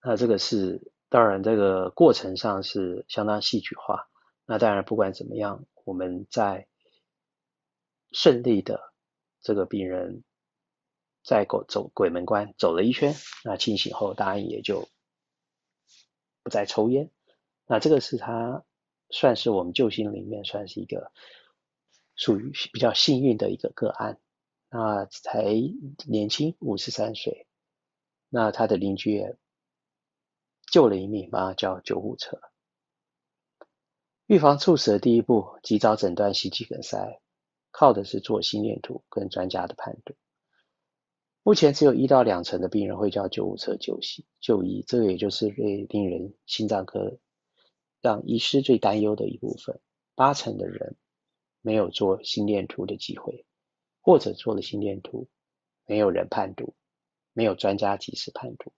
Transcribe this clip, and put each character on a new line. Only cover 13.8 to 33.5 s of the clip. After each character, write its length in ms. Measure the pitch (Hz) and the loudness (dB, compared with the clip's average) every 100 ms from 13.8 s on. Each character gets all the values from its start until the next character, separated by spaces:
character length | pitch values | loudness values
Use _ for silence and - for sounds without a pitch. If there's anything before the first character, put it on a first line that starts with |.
| - | -4
后 200 | - 101 | -4 -6
当 140 | 95 98 | -2 -4
然 220 | 101 92 | -2 -6
也 120 | - | -8
就 280 | - 92 85 _ _ _ _ _ _ _ _ _ _ _ _ _ _ _ | -4 -6 -6 _ _ _ _ _ _ _ _ _ _ _ _ _ _ _
不 60 | - | -4
再 160 | 107 104 | -4 -2
抽 240 | - 110 | 0 2
烟。 200 | 127 156 _ _ _ _ _ _ | 0 -2 _ _ _ _ _ _
那 140 | 113 | 2
这 100 | 156 | 4
个 120 | 147 | 4
是 160 | - 120 | 2 -8
他 480 | 110 117 117 131 _ _ _ _ _ | -6 -6 -6 -8 _ _ _ _ _
算 280 | - 139 113 | 2 2 4
是 120 | 120 | 2
我 140 | 101 | 0
们 80 | 87 | -2
救 180 | 90 120 | 0 0
心 220 | 101 107 | 0 -4
里 100 | 101 | -6
面 220 | 98 107 | -10 -10
算 240 | 101 101 98 | -8 -10 -10
是 140 | - | -12
一 40 | 95 | -10
个 280 | - - _ - - _ _ _ _ _ _ _ - | -10 -12 _ -20 -20 _ _ _ _ _ _ _ -6
属 200 | - 101 | 0 0
于 140 | 123 147 - | -2 -10 -10
比 60 | - | 0
较 140 | 117 | 0
幸 280 | - - 131 | 4 4 4
运 160 | 135 107 | 4 2
的 140 | 98 | 0
一 40 | 98 | -4
个 140 | - | -8
个 180 | - 113 | -4 -4
案。 320 | - 107 107 _ _ _ _ _ | -4 -8 -8 _ _ _ _ _
那 360 | 117 110 104 98 | -4 -2 -2 -4
才 400 | - - 113 101 110 135 247 139 143 143 | -10 -6 -2 0 0 0 -6 -14 -16 -4
年 200 | 107 107 | -2 -2
轻， 300 | - 151 - | -2 -2 -2
五 160 | 143 98 | -4 -4
十 160 | - | -6
三 240 | - 110 110 | -6 -6 -4
岁， 320 | - - - _ _ _ _ _ _ _ _ | -8 -8 -14 _ _ _ _ _ _ _ _
那 240 | 123 110 | 0 0
他 160 | - 110 | 2 2
的 80 | 101 | 2
邻 220 | 98 98 | 0 -2
居 160 | - | -2
也 240 | 104 101 - _ _ _ _ _ _ _ _ _ _ _ _ - | -2 -4 -10 _ _ _ _ _ _ _ _ _ _ _ _ 4
救 200 | 175 127 | 8 8
了 80 | 98 | 6
一 100 | 98 | -2
命， 220 | 107 - | -6 -4
帮 160 | - 95 | -2 -2
他 60 | |
叫 260 | 95 98 92 | -2 -4 -4
救 220 | - 101 | -4 -4
护 160 | 104 - | -4 -10
车。 240 | - - - _ _ _ _ _ _ _ _ _ _ | -12 -14 -16 _ _ _ _ _ _ _ _ _ _